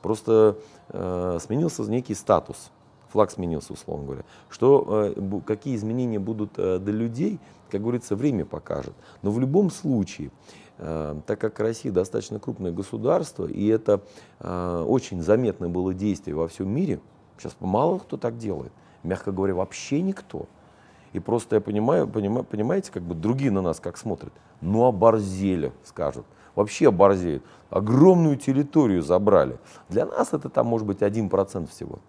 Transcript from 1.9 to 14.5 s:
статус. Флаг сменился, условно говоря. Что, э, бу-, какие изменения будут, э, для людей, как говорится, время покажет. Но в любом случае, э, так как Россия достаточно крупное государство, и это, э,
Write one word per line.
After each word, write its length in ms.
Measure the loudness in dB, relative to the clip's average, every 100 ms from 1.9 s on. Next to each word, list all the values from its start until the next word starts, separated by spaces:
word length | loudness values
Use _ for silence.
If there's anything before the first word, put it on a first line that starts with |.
| -4 -4
статус. 560 | -8 4 4 4 -16 -18 _ _ _ -4
Флаг 180 | 0 0
сменился, 420 | 0 -4 -4 -6
условно 320 | -16 -10 -10
говоря. 200 | -8 -10 -12 -20 -20
Что, 640 | 0 4 6 4 0 0 -2
э, 40 |
бу-, 200 | -4 -6
какие 360 | -4 -6 -4 -6
изменения 420 | -4 -2 -2 -2
будут, 400 | -4 -6 -6 -4
э, 200 | -2 -2
для 140 | -2
людей, 460 | -2 -4 -2 -4 -4 -12 -20 _
как 120 | -6
говорится, 340 | -4 -4 -4 -2
время 280 | 0 -2
покажет. 500 | -4 -10 -8 -8 -8 -16 -20 -8
Но 80 | -4
в 80 | -2
любом 320 | 2 2 2
случае, 600 | -2 -2 0 -2 -6 -14 _ -20 -20 -20 -14
э, 360 | -8 -6 -6 -8 -6
так 120 | -4
как 220 | -4 -2
Россия 320 | -4 -2 -2
достаточно 480 | -2 0 -4 -6 -10
крупное 320 | -8 -6 -6
государство, 760 | -6 -8 -4 0 0 -2 -8 -8
и 200 | -2 2
это, 320 | 2 2 0 0 -20 -20 _
э, 440 | -8